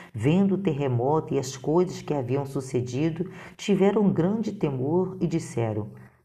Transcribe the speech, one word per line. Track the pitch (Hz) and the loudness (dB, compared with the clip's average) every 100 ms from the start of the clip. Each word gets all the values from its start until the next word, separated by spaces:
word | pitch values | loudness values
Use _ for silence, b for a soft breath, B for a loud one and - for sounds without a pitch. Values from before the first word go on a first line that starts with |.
| B | B
vendo | 113 123 180 196 190 | -2 2 4 4 2
o | |
terremoto | 160 139 139 127 131 156 156 | 0 0 0 2 2 2 0
e | 135 | -2
as | 139 - | -2 -4
coisas | 143 165 185 - | 0 2 2 -2
que | - | -4
haviam | 147 113 135 139 | -2 0 -2 -2
sucedido, | 143 - 127 117 123 160 160 180 B B B | -6 -4 -2 -2 -2 -2 -2 -6 B B B
tiveram | - 196 196 214 196 | 0 4 4 4 4
grande | 135 170 226 214 | 4 2 0 -2
temor | - 156 131 135 175 185 - | -2 -2 -2 0 0 0 -2
e | 175 | -2
disseram: | 160 - 117 113 107 101 B B B | -2 -4 -2 -2 -2 -6 B B B